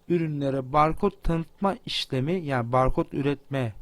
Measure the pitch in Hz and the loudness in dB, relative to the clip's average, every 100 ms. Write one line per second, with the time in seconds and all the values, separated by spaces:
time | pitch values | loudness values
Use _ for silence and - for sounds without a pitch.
0 | - 175 160 147 139 135 131 147 156 156 | -2 0 0 -2 -2 -2 0 2 4 2
1 | 202 - - 165 165 - 196 - - - | -2 -2 -2 -2 -2 -2 -2 -2 -6 -8
2 | - 131 135 185 151 131 117 127 131 - | -4 -2 -2 -2 -2 -2 0 2 4 2
3 | 165 - 139 143 - 139 120 - | -2 -2 -2 -2 -4 -4 -4 -6